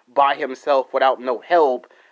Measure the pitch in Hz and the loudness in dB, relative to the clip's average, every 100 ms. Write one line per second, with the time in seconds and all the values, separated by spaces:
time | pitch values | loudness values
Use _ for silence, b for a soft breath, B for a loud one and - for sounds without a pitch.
0 | _ 131 139 151 135 127 147 139 127 135 | _ 0 0 0 -6 -6 -2 -2 -2 0
1 | 131 123 127 120 - 175 143 123 - b | 0 0 -4 -6 0 2 2 0 -10 b
2 | b | b